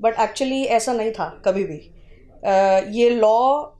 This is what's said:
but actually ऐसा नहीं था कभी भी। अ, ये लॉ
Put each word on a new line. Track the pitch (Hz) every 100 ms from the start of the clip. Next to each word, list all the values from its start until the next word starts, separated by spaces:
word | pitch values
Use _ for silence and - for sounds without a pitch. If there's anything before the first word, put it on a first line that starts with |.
but | 220
actually | 220 214 - 269 269 269
ऐसा | 226 226
नहीं | 240 220
था | 214 165 -
कभी | 196 190
भी। | 175 147 - - - - - -
अ, | - 190 196 190 190
ये | 214 240
लॉ | 240 214 226 254 285 294